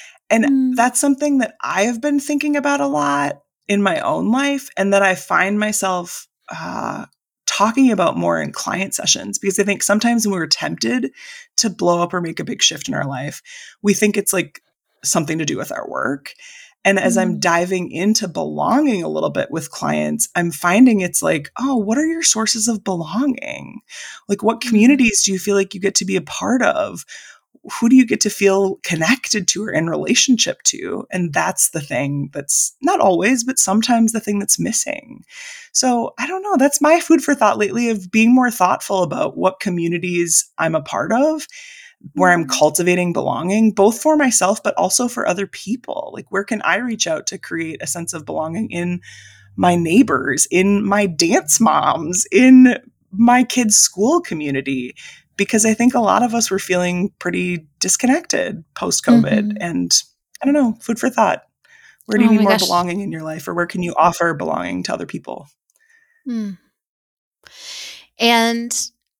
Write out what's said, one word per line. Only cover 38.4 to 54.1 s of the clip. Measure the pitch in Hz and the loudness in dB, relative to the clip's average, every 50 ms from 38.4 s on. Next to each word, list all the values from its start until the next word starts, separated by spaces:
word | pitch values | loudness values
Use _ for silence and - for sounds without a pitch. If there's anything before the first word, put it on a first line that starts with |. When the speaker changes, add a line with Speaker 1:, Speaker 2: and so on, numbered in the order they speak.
| 254 240 | 4 2
Speaker 1:
thoughtful | 226 - 180 185 - - - - 202 190 180 | 0 0 0 0 0 -2 -2 -4 0 0 0
about | - - 147 - - - 160 | 0 0 -4 -4 -4 -2 0
what | 180 190 190 - | 0 0 0 0
communities | - 202 175 175 170 170 175 170 175 175 175 175 175 170 - - - _ _ - | -4 -4 -2 -2 -2 -2 -2 -2 -4 -4 -2 -2 -2 0 0 -2 -2 _ _ -4
I'm | 165 160 160 | -2 0 0
a | 156 147 | -2 -4
part | - - 101 - - 220 | -4 -4 -4 -2 0 0
of, | 247 285 311 311 302 - - - - - - - - - - _ _ - 143 - | 2 2 2 0 -2 -6 -12 -18 -20 -20 -20 -20 -20 -20 -20 _ _ -20 -10 -2
where | 151 185 180 | 2 4 4
I'm | 175 170 160 | 4 4 2
Speaker 2:
Mm. | 131 | -2
Speaker 1:
cultivating | - - 151 151 151 170 170 180 180 180 180 175 170 | 0 2 2 2 4 2 2 2 2 2 0 0 -2
belonging, | - - - 123 117 160 180 202 220 226 220 - | -2 -2 -2 -4 -4 -2 0 2 4 4 4 4
both | - 196 220 233 - | 4 4 4 4 2
for | - 302 311 | 0 2 2
myself, | 302 285 247 - - 185 190 214 - - | 4 2 2 2 2 2 2 0 0 -2
but | 214 - | -4 -2
also | - 180 190 - - 247 233 | 0 0 0 0 0 -2 -2
for | 233 233 - | -4 -4 -2
other | - 180 196 196 | -2 -2 -2 -4
people. | 196 - - - 190 240 262 - - - - - - - | -8 -8 -14 -8 -8 -8 -8 -8 -10 -8 -8 -8 -10 -10
Like, | - - - | -14 -12 -6
where | - 190 208 | -4 -4 -4
can | - 233 208 - | -2 -6 -4 0
I | - 175 | 0 0
reach | 208 247 247 226 - - | 0 -2 -4 -4 -4 -4
out | 175 160 151 - - | -4 -4 -4 -4 -6
to | 190 185 | -8 -8
create | - - 175 165 165 160 160 - 123 | -12 -10 -8 -8 -8 -8 -10 -10 -10
a | - | -10
sense | - 175 170 - - | -8 -8 -8 -8 -10
of | 160 - | -10 -8
belonging | - 156 156 156 160 165 208 220 - | -8 -6 -6 -6 -6 -4 -6 -6 -6
in | - 175 175 175 175 180 - - - - - - - - _ _ - | -6 -6 -4 -4 -4 -6 -8 -14 -20 -20 -20 -20 -20 -20 _ _ -2
my | - 190 180 175 | 2 2 4 4
neighbors, | 175 170 160 170 240 277 214 147 127 - 143 123 104 - - | 4 2 4 6 6 6 6 2 -2 0 -2 0 0 0 0
in | - 180 190 196 202 202 208 | 2 2 4 4 2 2 2
my | 196 202 208 208 | 2 2 2 2
dance | 190 160 147 170 165 226 381 - - - - | 0 -2 -2 -2 0 0 0 2 2 0 2
moms, | 226 165 151 151 - 143 - 165 160 156 180 - - - | 4 4 2 2 2 0 0 0 -2 -4 -4 -4 -4 2
in | - - 254 262 262 254 254 247 226 - - - _ _ _ _ | 4 6 8 10 10 10 10 8 6 2 -6 -18 _ _ _ _
my | - 190 233 240 247 254 254 | 0 2 4 6 6 4 2
kids' | 247 - 254 240 214 208 - | 2 0 0 0 2 2 2
school | - - - 180 208 254 | 2 0 0 0 2 2